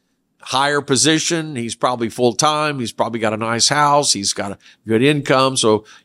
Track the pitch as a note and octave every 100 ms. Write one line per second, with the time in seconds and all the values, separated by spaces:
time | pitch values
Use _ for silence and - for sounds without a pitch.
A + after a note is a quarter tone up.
0 | _ _ _ _ - B2+ C#3+ D3 C3+ C3
1 | B2 D#3+ - E3+ D#3 C#3 A#2 - C#3 B2
2 | A#2 - B2 A2+ D3+ D3+ D3+ C#3+ A2+ -
3 | A#2 A#2 A2 G#2+ A2+ A#2 - C#3+ D3 D3
4 | C#3 G2+ G2 - G2+ F#2+ _ _ G#2+ A2+
5 | C3+ D3 - C3 C3+ C3 A#2+ G#2+ - -